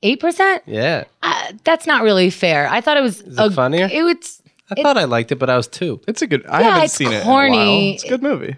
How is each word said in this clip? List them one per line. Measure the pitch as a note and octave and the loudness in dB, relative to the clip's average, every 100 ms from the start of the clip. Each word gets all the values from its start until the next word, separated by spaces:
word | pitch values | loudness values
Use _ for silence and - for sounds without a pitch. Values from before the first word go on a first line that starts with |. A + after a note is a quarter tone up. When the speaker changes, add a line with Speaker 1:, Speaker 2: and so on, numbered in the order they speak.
Speaker 1:
Eight | G3+ C4 | -4 -2
percent? | E4 E4+ F#4+ F#4+ - | -2 0 0 0 -4
Speaker 2:
Yeah. | G#2+ C3 D3+ D2 _ | -4 -2 -2 -6 _
Speaker 1:
Uh, | E4+ - - G#3+ - | -4 -4 -6 -4 0
that's | D#4+ E4 | 0 0
not | C#4 | 0
really | A3 G3 F3+ | 2 4 2
fair. | - F3+ D3+ C#3+ | 2 0 2 0
I | G#3+ | 0
thought | C4+ D4 | 0 2
it | |
was | B3+ F#3 | 0 -4
Speaker 2:
Is | - B2+ | -8 0
it | G#3+ | 0
Speaker 1:
a, | |
Speaker 2:
funnier? | E3+ B2+ E3 F#3+ | 2 0 0 0
Speaker 1:
it | D4+ | 0
was, | E4+ E4+ - - _ _ _ | 0 -2 -6 -20 _ _ _
Speaker 2:
I | G#3 | -2
Speaker 1:
it | |
Speaker 2:
thought | C#4+ C4 | 2 2
I | |
liked | D3 A#2+ A#2 | 2 0 -2
it, | B2+ | -2
but | C3 | 0
I | B2+ | 0
was | A#2 | -2
two. | - F3+ A2+ - | -6 -8 -6 -8
Speaker 3:
It's | A3+ | -6
a | C4+ | -2
good, | D3+ - | -2 -2
I | D#3 | 2
Speaker 1:
Yeah, | A3+ | 2
Speaker 3:
haven't | F#4 D#4 | 4 0
Speaker 1:
it's | |
Speaker 3:
seen | - B3 | 0 -2
it | G#3+ | 0
in | |
a | G3+ | 2
Speaker 1:
corny. | C4+ C#4 A#3 | 2 4 2
Speaker 3:
while. | G3+ G3+ G3 G3 | 2 2 0 -2
It's | - | -6
a | |
good | B3+ | -4
movie. | C4+ G3 - | -2 -4 -6